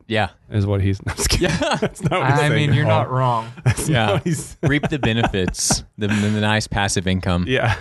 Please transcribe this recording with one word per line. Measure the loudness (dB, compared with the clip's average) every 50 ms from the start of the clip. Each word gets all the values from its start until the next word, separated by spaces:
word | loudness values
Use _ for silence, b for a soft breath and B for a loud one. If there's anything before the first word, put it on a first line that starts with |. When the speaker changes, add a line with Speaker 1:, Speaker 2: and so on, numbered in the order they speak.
| _
Speaker 1:
Yeah. | -2 0 0 0 -2 -4 _ _ -4
Speaker 2:
is | -2 0 0
what | 0 0 0
he's, | 2 0 0 -2
<laughs> | -4
no, | -8
I'm | -6
just | -4 -2 0
kidding. | 0 0 0 0
Speaker 1:
Yeah. | 0 0 -2 -2 -2
Speaker 2:
<laughs> | -2
That's | -2 -4 -4 -2
not | -2 -2 0 0
what | 2 2
he's | 2 4
Speaker 3:
I | 2 2
Speaker 2:
saying | 2
Speaker 3:
mean, | 2 2 2
Speaker 2:
at | 2
Speaker 3:
you're | 2 2 2
Speaker 2:
all. | 2 2 0
Speaker 3:
not | 0
wrong. | 0 0 2 2 0 0 -2 -6 -8
Speaker 2:
<laughs> | -2 0
That's | 0 0 0 0
not | 0
Speaker 1:
Yeah. | 2 2 2 2 2
Speaker 2:
what | 0 0
he's | -2 -2 -4 -6 -10 -8 -4 -2
Speaker 1:
Reap | 0 0 0 0 -2
the | -2
benefits, | -2 0 0 2 2 0 0 0 0 -2 -2 -2 -2 -2 -2 -2 -2 -4 -10 _ -6
the, | -4
the, | -2 0
the | 0 0 0 0 0
nice | 2 2 2 0 0
passive | -2 -2 -2 -2 0 0 -2 0
income | 0 0 0 0 0 0 0 0
Speaker 2:
Yeah. | 0 0 0 0 0 0 -2